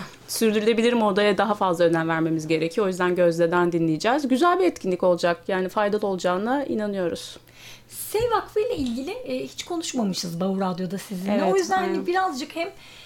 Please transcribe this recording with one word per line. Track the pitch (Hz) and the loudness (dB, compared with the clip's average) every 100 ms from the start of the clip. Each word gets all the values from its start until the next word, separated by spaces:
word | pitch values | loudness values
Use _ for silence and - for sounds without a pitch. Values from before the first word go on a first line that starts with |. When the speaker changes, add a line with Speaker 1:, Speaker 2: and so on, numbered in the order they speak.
Speaker 1:
<laughs> | - - - | -14 -16 -10
Speaker 2:
Sürdürülebilir | - 226 214 214 226 233 | 0 2 2 2 2 2
modaya | 240 208 196 208 196 | 4 2 4 4 4
daha | 208 208 | 2 2
fazla | 190 170 170 | 0 4 4
önem | 165 160 | 4 0
vermemiz | 160 160 160 156 | 0 0 0 0
gerekiyor. | 160 165 226 196 | 0 0 0 -2
O | |
yüzden | 180 180 180 | 0 0 4
Gözde'den | 175 165 170 175 175 | 4 4 2 4 2
dinleyeceğiz. | 170 165 156 208 285 269 | 2 0 2 2 0 2
Güzel | 254 349 359 | 4 4 4
bir | 359 | 2
etkinlik | - 185 180 | 0 -2 2
olacak. | 185 170 175 170 - | 2 4 2 0 -2
Yani | 190 185 | -2 -2
faydalı | 220 208 208 208 | 0 0 0 -2
olacağına | 185 180 185 220 277 277 | -2 0 0 0 -2 -2
inanıyoruz. | 220 208 196 175 - - - - - - - - | -4 -2 -2 -4 -4 -10 -18 -20 -20 -20 -20 -18
Speaker 1:
Sey | - - 415 480 | -14 -6 -2 0
Vakfı | 415 - 427 | -2 -2 -2
ile | 480 403 | -2 -2
ilgili, | 254 233 277 | -4 -4 -6
e, | 494 370 254 | -8 -6 -6
hiç | 262 - | -6 -10
konuşmamışız | - 339 330 262 202 175 180 170 | -8 -6 -4 -2 -2 -2 -6 -4
Bavul | 190 190 | -2 0
Radyo'da | 185 175 185 190 | -2 -4 -6 -8
sizinle. | - 185 196 208 | -8 -8 -2 0
Speaker 2:
Evet, | 381 | 2
Speaker 1:
O | 381 | 2
yüzden | 339 381 | 2 0
hani | 370 | 0
Speaker 2:
aynen. | 339 349 | -2 -2
Speaker 1:
birazcık | 370 370 262 311 320 | 0 -2 -4 -8 -8
hem, | 359 - - - | -8 -10 -20 -20